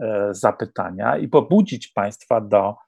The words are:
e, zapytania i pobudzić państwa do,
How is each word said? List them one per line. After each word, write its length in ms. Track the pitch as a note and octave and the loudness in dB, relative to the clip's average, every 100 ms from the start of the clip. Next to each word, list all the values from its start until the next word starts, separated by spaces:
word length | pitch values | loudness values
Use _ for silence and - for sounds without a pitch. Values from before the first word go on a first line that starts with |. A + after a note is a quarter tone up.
e, 260 | A2 G#2 G2+ | -4 -2 -4
zapytania 840 | F#2+ G#2+ - - - F2+ F#2 A2+ D3+ | 0 0 0 -6 -6 -8 -4 -2 -2
i 120 | C#3 | 2
pobudzić 600 | D3 - G3+ F#3+ A#2 - | 2 4 4 2 -4 -8
państwa 520 | G#2+ G2+ - - A2+ | -6 -4 -6 -2 -2
do, 340 | G#2 G#2 G2+ G#2 | 2 2 2 -4